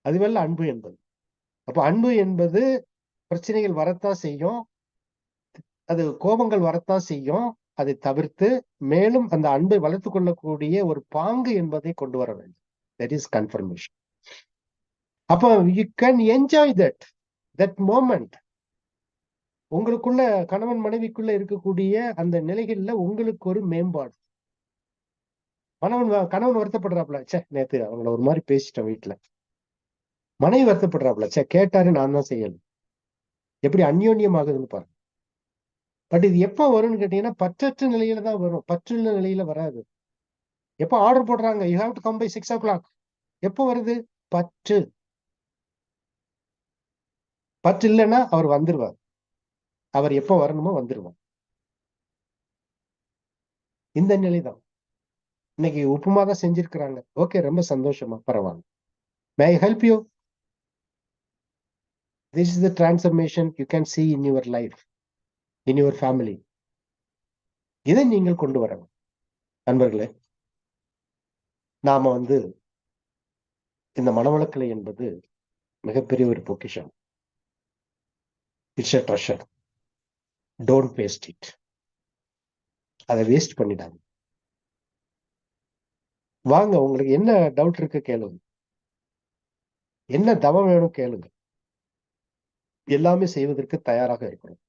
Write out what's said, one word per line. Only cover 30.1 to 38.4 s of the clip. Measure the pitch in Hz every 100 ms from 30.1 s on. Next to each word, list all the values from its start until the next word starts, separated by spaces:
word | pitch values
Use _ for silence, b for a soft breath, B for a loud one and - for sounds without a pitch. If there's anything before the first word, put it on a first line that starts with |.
| _ _ _
மனைவி | 143 247 254
வருத்தப்படுறாப்புல, | 185 185 156 131 107 107
"ச்சே, | -
கேட்டாரு, | 131 175 196 190 180
நான் | 160 135
தான் | 143 139
செய்யல." | 120 107 87 _ _ _ _ _ _ _ _ _ _
எப்படி | 143 190
அந்யோன்யம் | 156 165 214 220 208 170
ஆகுதுன்னு | 147 135
பாருங்க. | 131 101 - _ _ _ _ _ _ _ _ _ _ _ _
But | 170
இது | 196 175
எப்ப | 196 202 294 226
வரும்னு | 226 220
கேட்டீங்கன்னா, | 196 190 226 -
பற்றற்ற | 185 180 277 262
நிலையில | 269 226 220 220
தான் | 214
வரும், | 214